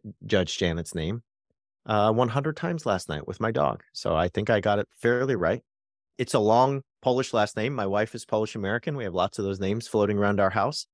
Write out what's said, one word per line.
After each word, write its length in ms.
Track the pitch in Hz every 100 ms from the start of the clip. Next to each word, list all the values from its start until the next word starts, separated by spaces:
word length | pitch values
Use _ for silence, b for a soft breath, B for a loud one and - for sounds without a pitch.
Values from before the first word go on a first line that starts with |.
| 107 - 101
Judge 320 | 101 87 -
Janet's 380 | 90 82 82 87
name, 280 | 78 117 - _ _ _ _ _ -
uh, 280 | 107 107
one 160 | 110 123
hundred 260 | 120 143 -
times 300 | 175 170 -
last 240 | 95 -
night 180 | 76 -
with 140 | 90
my 100 | 110
dog. 320 | - 71 - -
So 240 | - - 80
I 140 | 87
think 200 | - 104
I 120 | 110
got 180 | 101 101
it 80 | 101 -
fairly 400 | 117 123 135 117
right. 280 | 82 107 - _ _ _ _ -
It's 160 | 127
a 60 | 131
long 440 | 104 113 131 139 - _
Polish 320 | - 123 131
last 240 | 113 104 -
name. 160 | 113
My 140 | 135 98
wife 280 | 104 107 120
is 100 | -
Polish 300 | 110 107 113
American. 400 | 98 113 - 143
We 80 |
have 100 | 104
lots 240 | 87 95 -
of 80 | 98
those 140 | 95
names 280 | 95 110 -
floating 300 | 107 104 104
around 220 | 104 101
our 120 | 95
house. 340 | 107 107 151 -